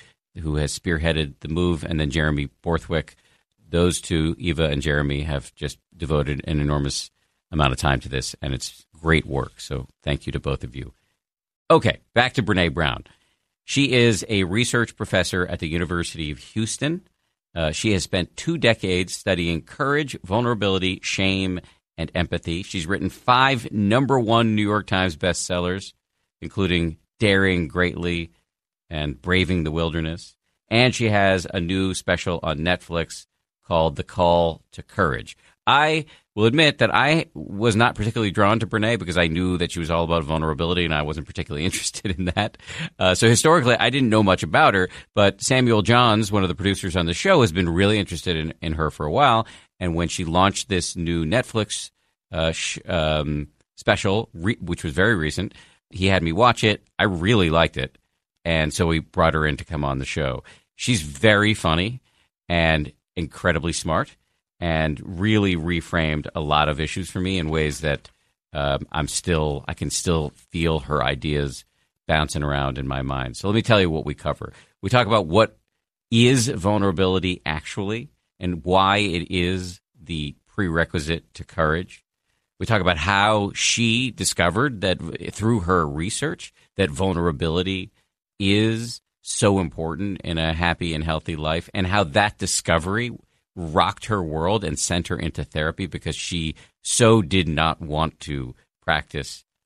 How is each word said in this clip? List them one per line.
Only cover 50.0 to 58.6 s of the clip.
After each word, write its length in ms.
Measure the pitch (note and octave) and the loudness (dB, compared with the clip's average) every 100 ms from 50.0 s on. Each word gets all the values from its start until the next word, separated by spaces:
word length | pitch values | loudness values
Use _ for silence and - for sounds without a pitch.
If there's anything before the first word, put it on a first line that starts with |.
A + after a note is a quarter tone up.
| E2+ | -2
she 160 | - | -4
launched 440 | E2 F2 G2 F#2 - | -2 2 2 2 -2
this 280 | F#2 - F2+ | -2 -2 -4
new 280 | E2 E2+ | -2 -2
Netflix, 640 | D#2+ A#2 - A2+ G#2+ - - _ _ _ _ | 0 -2 -2 -4 -4 -6 -12 _ _ _ _
uh, 200 | E2 D#2+ | -2 -2
sh-, 260 | D#2+ - - - | -2 -6 -8 -4
um, 640 | E2+ D#2 D2+ D2+ D2 C#2+ _ _ - | -2 0 0 -2 -4 -6 _ _ -4
special, 520 | - G2+ G2 G2+ - | 0 0 0 -2 -4
re-, 260 | E2+ F#2 - | -6 -4 -4
which 240 | E2+ E2+ | -4 -6
was 80 | E2+ | -4
very 240 | C#2+ G#2 G2+ | 2 2 2
recent, 380 | D#2 D#2+ G2 - - _ _ | 0 -2 -6 -8 -20 _ _
he 160 | F#2 F#2+ | -2 2
had 160 | F#2+ | 2
me 100 | E2 | 2
watch 320 | E2 A#2+ A2+ | 2 2 4
it. 180 | A2 G#2 _ - | 2 0 _ 0
I 60 | |
really 460 | G#2 F2 F#2 A#2 E2+ | 0 2 2 4 4
liked 260 | D#2+ D#2+ C#2 | 4 2 0
it. 220 | C2 _ _ _ _ _ | -8 _ _ _ _ _
And 280 | E2+ E2 | -2 0